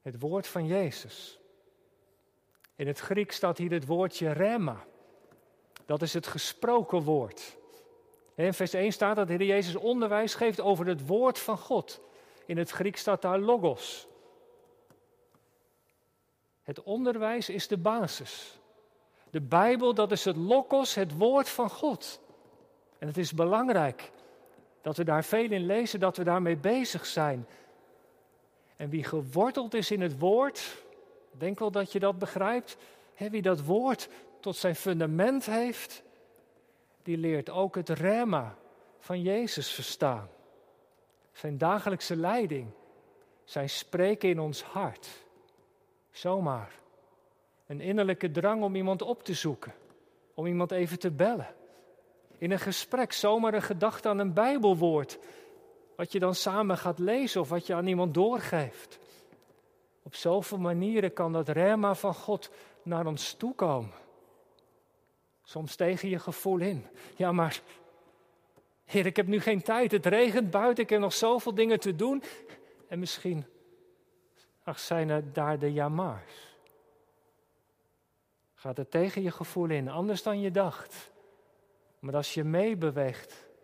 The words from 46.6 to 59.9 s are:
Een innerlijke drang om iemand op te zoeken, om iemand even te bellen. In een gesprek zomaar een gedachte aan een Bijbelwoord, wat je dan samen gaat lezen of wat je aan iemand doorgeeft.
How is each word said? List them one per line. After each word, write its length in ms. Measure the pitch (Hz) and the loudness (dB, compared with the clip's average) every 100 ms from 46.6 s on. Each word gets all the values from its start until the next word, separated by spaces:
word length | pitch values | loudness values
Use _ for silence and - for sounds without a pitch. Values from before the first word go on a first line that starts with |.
| 101 - _ _ _ _ _ _ _ _ _ | -6 -16 _ _ _ _ _ _ _ _ _
Een 140 | 143 | -8
innerlijke 500 | 170 208 196 185 180 | -2 0 0 0 -2
drang 320 | 151 190 220 | 0 0 2
om 120 | 202 190 | 0 0
iemand 260 | 190 185 | -2 -2
op 220 | 214 247 | -2 -6
te 100 | - | -4
zoeken, 400 | 170 156 135 - - - - _ _ _ | -4 -4 -6 -12 -18 -20 -20 _ _ _
om 120 | - 170 | -6 -2
iemand 260 | 175 175 | 0 0
even 280 | 185 175 175 | 0 -2 -2
te 120 | 180 | -4
bellen. 440 | 147 196 226 117 - - - - - _ _ _ - | 2 2 2 -6 -16 -20 -20 -20 -20 _ _ _ -6
In 140 | 170 | -2
een 80 | 190 | -2
gesprek 540 | 196 185 - 247 - | -2 -4 -2 -2 0
zomaar 400 | - 208 226 226 | 2 4 4 2
een 80 | 208 | 0
gedachte 460 | - 185 214 - 220 | -2 0 0 0 0
aan 120 | 202 | 2
een 140 | 202 | 2
Bijbelwoord, 840 | 170 233 277 208 175 170 156 135 - - - - - - - - - | 4 4 4 4 6 4 4 0 -10 -18 -20 -20 -20 -20 -20 -20 -10
wat 160 | 175 | -4
je 80 | 196 | 2
dan 160 | 185 180 | 2 2
samen 420 | 202 196 208 175 | 0 2 2 2
gaat 220 | 180 165 | 0 0
lezen 420 | 180 240 262 190 | 0 0 0 0
of 80 | 143 | 0
wat 180 | 175 170 | -2 -2
je 60 | |
aan 140 | 170 180 | -2 2
iemand 260 | 180 180 | 2 2
doorgeeft. 840 | 147 208 240 - 170 131 - - - - - - - _ _ _ _ _ | 4 4 2 -2 -2 -2 -8 -20 -20 -20 -20 -20 -20 _ _ _ _ _